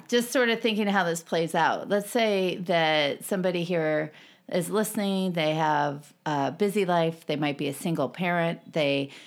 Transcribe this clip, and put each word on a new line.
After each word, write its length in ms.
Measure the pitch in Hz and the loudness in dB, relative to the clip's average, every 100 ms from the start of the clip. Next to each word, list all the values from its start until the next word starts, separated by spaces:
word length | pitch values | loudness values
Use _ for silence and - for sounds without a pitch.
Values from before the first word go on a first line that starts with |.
| - | 0
just 240 | 240 240 | 0 2
sort 180 | 277 240 | 2 2
of 120 | 226 | 2
thinking 260 | 233 214 202 | 0 0 2
how 160 | 196 | 2
this 180 | 175 165 | 0 -2
plays 340 | - 165 165 175 | -2 -2 0 2
out. 340 | 151 95 76 | 2 2 0
Let's 220 | 202 202 | -2 0
say 460 | 240 220 196 185 - 175 | 0 2 2 0 -2 0
that 600 | 170 160 156 143 - - | 2 4 2 0 -2 -4
somebody 380 | 196 180 175 | -2 0 -2
here 500 | 170 170 156 151 151 - - - - | -2 0 0 0 -2 -10 -20 -20 -6
is 220 | 185 170 | -4 -2
listening. 640 | 196 214 220 196 190 185 | -2 -2 -2 -2 0 0
They 220 | 170 156 156 | 0 0 2
have 580 | 156 147 147 143 - _ 160 | 2 2 0 -4 -12 _ -4
a 260 | 147 139 | 0 -2
busy 340 | 170 202 208 180 | 0 0 0 2
life. 400 | 175 165 165 - | 2 2 -2 -6
They 100 | 147 | -2
might 220 | 147 143 | -2 -2
be 100 | 151 | -4
a 60 | |
single 360 | 139 185 156 131 | -4 -4 -2 -2
parent. 640 | - 175 175 170 170 - | -2 0 0 0 -4 -6
They 360 | 143 143 139 139 - | -2 0 0 -4 -10